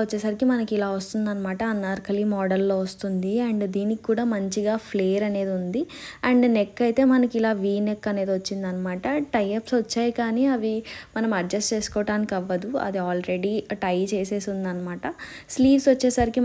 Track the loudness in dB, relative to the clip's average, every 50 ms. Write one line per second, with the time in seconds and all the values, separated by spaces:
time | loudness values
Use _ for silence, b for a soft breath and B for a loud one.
0 | 2 0 -2 -2 -2 -2 0 2 2 2 2 2 0 0 0 0 0 0 -2 -4
1 | -4 -4 -2 -2 -2 -2 -2 -2 -4 -4 -4 -2 -2 -2 -2 -2 -2 -2 -4 -4
2 | -4 -2 -2 0 0 0 0 0 2 2 2 2 2 2 2 0 0 -2 -4 -6
3 | -6 -4 -2 -2 -2 0 0 0 0 0 0 0 -2 -2 -2 -2 -2 -2 -2 -2
4 | 0 0 0 0 2 0 0 0 -2 -2 -2 -2 0 0 0 -2 -2 -4 -2 0
5 | 2 2 2 2 2 0 0 0 -2 -2 -2 -2 -2 -2 -2 -2 -4 -4 B B
6 | B B B B B 2 4 6 6 6 4 4 2 0 0 0 0 2 4 4
7 | 6 6 6 6 4 4 2 2 2 2 2 2 0 0 0 2 0 0 -2 -2
8 | -4 -2 -2 0 0 0 0 -2 -2 -4 -6 -4 -4 -4 -4 -4 -4 -4 -4 -4
9 | -2 -2 -2 -2 -2 0 0 0 0 0 -2 -4 -2 0 0 0 0 0 0 0
10 | 0 0 0 0 -2 0 0 2 2 2 2 2 0 -2 -2 -2 -4 B B B
11 | B B B -2 0 0 0 0 0 -2 -2 -2 -2 0 0 -2 -2 -2 -2 -2
12 | 0 0 0 0 0 0 -2 -4 -2 -2 -2 -4 -2 -2 -4 -4 -2 -2 -2 -2
13 | -2 -2 -2 -2 -2 -2 -4 -2 -2 -2 -2 -4 -4 -6 -6 -4 -2 -2 0 0
14 | 0 0 -2 -2 -2 -2 -4 -4 -4 -4 -4 -4 -4 -4 -4 -6 -6 -8 -8 -8
15 | -8 -8 -10 -10 B B B B B B 0 4 6 6 6 6 6 6 4 4
16 | 4 2 2 2 2 2 2 2